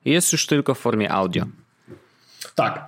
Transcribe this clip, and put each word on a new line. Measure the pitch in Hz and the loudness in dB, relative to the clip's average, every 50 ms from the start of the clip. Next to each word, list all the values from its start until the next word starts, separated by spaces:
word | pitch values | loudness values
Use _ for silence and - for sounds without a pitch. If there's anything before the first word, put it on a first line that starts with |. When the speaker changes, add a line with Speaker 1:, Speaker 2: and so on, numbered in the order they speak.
| - | -2
Speaker 1:
jest | 131 147 175 170 - | 2 2 2 2 2
już | 175 156 - - | 0 0 0 0
tylko | 156 143 135 - 131 | 0 2 2 0 -2
w | - | 0
formie | - 120 110 107 104 98 | 0 0 0 0 0 0
audio. | - 95 95 92 85 87 90 - - - - _ _ _ _ - - - - _ _ _ _ _ - - - - - | 0 0 0 0 0 -2 -4 -4 -8 -12 -20 _ _ _ _ -20 -20 -20 -20 _ _ _ _ _ -20 -20 -20 -6 -2
Speaker 2:
Tak, | - 180 - - - - | 0 0 0 -2 -6 -6